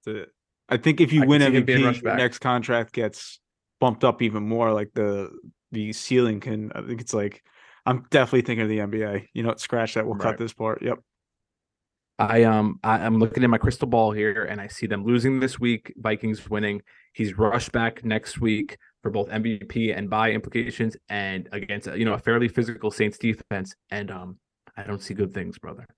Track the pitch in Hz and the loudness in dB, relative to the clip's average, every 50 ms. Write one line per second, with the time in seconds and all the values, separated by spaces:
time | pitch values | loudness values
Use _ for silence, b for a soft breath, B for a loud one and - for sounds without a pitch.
0 | _ 110 110 107 82 - _ _ _ _ _ _ _ - 123 117 - 160 151 151 | _ -10 -10 -10 -10 -14 _ _ _ _ _ _ _ -2 -2 2 4 2 6 6
1 | 165 123 156 151 135 135 147 147 143 135 127 127 117 131 127 135 131 123 123 120 | 4 6 6 6 6 8 8 8 8 6 6 4 4 4 4 4 4 4 2 0
2 | 120 110 104 123 123 123 - - - 131 123 123 117 - 120 117 110 - - 123 | -2 -2 0 2 0 0 -2 -2 0 0 0 0 0 0 0 0 0 -2 -4 -2
3 | 113 104 - - - - - _ _ _ _ _ _ _ _ _ 131 123 113 113 | -2 -2 -4 -8 -18 -18 -20 _ _ _ _ _ _ _ _ _ 2 2 4 4
4 | - 127 117 - 127 110 104 107 104 107 113 117 117 113 107 104 107 107 _ 123 | 4 4 4 4 0 0 0 -2 -2 -2 0 2 2 2 2 0 -2 -4 _ -2
5 | 107 104 101 98 98 78 - - - - _ _ _ _ 123 110 107 107 107 - | 0 0 0 -2 -6 -8 -12 -18 -20 -20 _ _ _ _ -8 -6 -6 -6 -8 -10
6 | - - 131 127 123 117 107 101 - 123 107 107 107 107 - - - - 120 113 | -4 2 4 4 4 4 0 -2 -4 -6 -6 -6 -6 -8 -10 -10 -8 -8 -8 -8
7 | 120 - - 107 101 104 - - b b b b b b b b b - 127 123 | -8 -4 -2 -2 -2 -2 -6 -10 b b b b b b b b b 0 0 0
8 | - _ - 143 127 - - 127 120 - 120 113 110 107 110 107 104 101 107 110 | -2 _ 4 4 4 6 4 2 2 2 -2 -2 0 0 0 -2 -2 -2 -4 -4
9 | 110 104 101 - 113 _ _ 117 117 117 113 - - - - 117 113 110 - 113 | -4 -2 -4 -6 -6 _ _ -4 -2 -2 -4 -4 -6 -4 -2 -2 -2 0 -2 -2
10 | 107 110 110 101 101 117 - - 117 113 - _ 113 110 - - - 123 - - | -2 -2 -4 -2 -2 -2 -2 -2 -8 -10 -6 _ -4 -4 -4 -2 -2 -4 -4 -4
11 | _ _ _ _ _ _ _ _ _ _ _ _ _ _ _ _ _ _ _ _ | _ _ _ _ _ _ _ _ _ _ _ _ _ _ _ _ _ _ _ _
12 | _ _ _ - 107 101 117 117 117 113 110 107 107 107 - - - 110 110 - | _ _ _ -2 -2 2 6 6 6 6 6 4 2 0 -2 -2 0 0 0 2
13 | 87 113 113 110 113 110 - 127 123 120 117 110 - 135 123 - - 123 120 117 | 2 2 4 4 2 2 2 2 2 4 4 2 2 0 0 -2 -2 0 2 2
14 | 110 107 107 107 104 107 98 110 104 - 104 104 101 101 - - 117 101 104 101 | 2 2 2 0 0 0 0 -2 -6 -6 -8 -10 -10 -14 -10 -8 -6 -4 -4 -4
15 | 98 117 123 120 113 135 135 131 131 131 131 - 123 120 117 113 _ - - - | 0 2 2 4 4 2 2 2 0 -2 -2 -2 0 0 0 -2 _ -16 -18 -6
16 | 113 113 107 - - 110 107 - - - 107 104 107 104 101 101 _ b b b | -2 -2 -2 -2 -2 -4 -4 -4 -6 -6 -4 -2 -2 -2 -4 -6 _ b b b
17 | b b b - 110 101 92 98 113 107 107 123 - - - 120 113 117 113 - | b b b -4 -4 -4 0 2 2 2 2 0 -2 -2 -2 0 0 0 -4 -4
18 | 120 113 107 113 113 - - - 120 113 107 107 101 - - b b b b _ | -4 -2 -2 -2 -4 -6 -6 -2 0 0 0 0 -2 -6 -10 b b b b _
19 | _ 110 104 104 90 - 107 110 110 117 110 101 98 - - 117 113 110 87 95 | _ -4 -2 -2 -4 -2 -4 -4 -2 -2 -4 -4 -8 -6 -4 -2 0 0 -2 -4
20 | 107 95 107 110 113 113 104 107 - - - 117 123 117 - - 113 110 - - | -4 -2 0 2 2 2 0 -2 -6 -4 -4 -4 -4 -4 -4 -4 -4 -4 -4 -8
21 | _ _ 101 104 98 98 95 92 85 - - 104 101 98 101 101 - 95 73 98 | _ _ -6 -6 -4 -4 -6 -8 -8 -8 -10 -10 -8 -8 -10 -8 -8 -8 -4 -2
22 | 113 110 104 110 - - 117 117 120 113 - - 117 113 113 107 - 107 - - | 0 0 -2 0 0 2 2 2 2 2 0 0 -2 -2 -4 -4 -4 -4 0 0
23 | 110 104 - - - 117 107 - - _ 104 98 95 95 - _ _ _ - 104 | 0 -2 0 -2 -2 -2 -2 -2 -6 _ -6 -6 -6 -10 -14 _ _ _ -10 -10
24 | 104 101 95 92 92 92 92 _ _ _ _ _ _ - _ 101 101 104 101 98 | -8 -10 -12 -14 -14 -16 -16 _ _ _ _ _ _ -20 _ -14 -10 -8 -8 -8
25 | - - 101 101 101 92 95 101 87 90 - - - 80 78 - 120 _ _ | -8 -8 -2 -2 -2 -2 -2 -6 -8 -8 -10 -12 -14 -14 -14 -14 -18 _ _